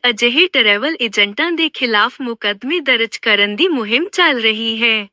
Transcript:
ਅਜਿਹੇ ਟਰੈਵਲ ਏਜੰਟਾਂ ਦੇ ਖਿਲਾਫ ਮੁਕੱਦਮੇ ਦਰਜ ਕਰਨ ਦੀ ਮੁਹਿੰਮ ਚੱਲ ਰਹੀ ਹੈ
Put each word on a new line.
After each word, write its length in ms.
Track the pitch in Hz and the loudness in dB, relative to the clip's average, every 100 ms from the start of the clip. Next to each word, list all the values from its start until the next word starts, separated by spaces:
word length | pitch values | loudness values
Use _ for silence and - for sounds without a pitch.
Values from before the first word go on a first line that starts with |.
| 247 | -2
ਅਜਿਹੇ 380 | 214 240 262 370 | 0 0 2 2
ਟਰੈਵਲ 500 | 269 214 202 277 330 | 2 2 2 0 -2
ਏਜੰਟਾਂ 500 | 233 214 202 208 330 | -4 0 -2 0 -2
ਦੇ 160 | 330 311 | 0 -2
ਖਿਲਾਫ 520 | - 247 214 226 - | -2 0 2 0 -2
ਮੁਕੱਦਮੇ 580 | 247 226 208 202 254 349 | -8 -4 -4 -4 -4 -4
ਦਰਜ 360 | 269 240 226 - | 0 0 0 -4
ਕਰਨ 400 | 226 202 202 208 | -2 2 0 2
ਦੀ 100 | 359 | 0
ਮੁਹਿੰਮ 400 | 277 208 240 381 | 0 0 -2 -2
ਚੱਲ 320 | - 339 254 | 0 2 2
ਰਹੀ 400 | 220 220 226 226 | 0 -2 -4 -2
ਹੈ 240 | 233 220 202 | 0 0 -4